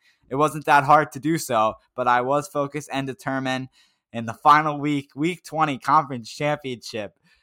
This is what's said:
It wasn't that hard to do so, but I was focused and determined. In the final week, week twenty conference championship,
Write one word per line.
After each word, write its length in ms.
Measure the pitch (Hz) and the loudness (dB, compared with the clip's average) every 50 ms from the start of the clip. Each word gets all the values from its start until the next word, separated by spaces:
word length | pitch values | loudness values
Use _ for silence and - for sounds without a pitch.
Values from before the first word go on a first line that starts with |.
| _ _ _ _ _ | _ _ _ _ _
It 80 | - 123 | -6 -2
wasn't 300 | 139 151 151 139 156 143 | 0 0 0 -2 -2 0
that 200 | - 151 143 135 | 4 4 4 6
hard 260 | 139 147 156 151 143 | 6 6 6 6 2
to 80 | - 139 | -4 -4
do 180 | 117 151 165 | -2 -2 -2
so, 380 | 156 - - 123 110 110 110 101 - _ _ _ | -2 -2 0 0 2 2 0 -2 -4 _ _ _
but 120 | - 123 | -2 0
I 140 | 123 123 123 | 2 2 2
was 260 | 123 131 139 147 143 | 2 0 0 -2 -2
focused 420 | - - 147 139 139 - 151 143 - | -2 -4 -4 -4 -4 -6 -10 -8 -6
and 140 | 127 135 135 | -6 -6 -6
determined. 640 | 135 127 - - 139 135 135 131 131 131 131 131 131 _ _ _ _ _ _ _ _ | -6 -8 -8 -8 -6 -4 -4 -4 -4 -4 -4 -6 -10 _ _ _ _ _ _ _ _
In 140 | - 117 117 | -10 -10 -8
the 80 | 113 110 | -8 -6
final 460 | - - 151 147 151 156 156 147 143 | 2 4 6 6 6 4 0 -2 -4
week, 320 | 139 151 147 139 135 _ - | -2 -2 -2 -4 -4 _ -6
week 280 | 131 151 170 180 165 - | -4 -4 -4 -4 -6 -10
twenty 320 | - 147 156 156 156 135 | -8 -4 -2 -2 -2 -2
conference 540 | 117 - - 143 156 147 131 139 120 110 - | -4 -2 2 2 2 2 0 -6 -12 -12 -12
championship, 880 | - - 151 147 151 147 - 131 123 110 - - - 110 104 95 - _ _ _ _ _ | -8 -4 -2 -2 -2 -4 -6 -8 -10 -10 -10 -10 -8 -8 -8 -10 -12 _ _ _ _ _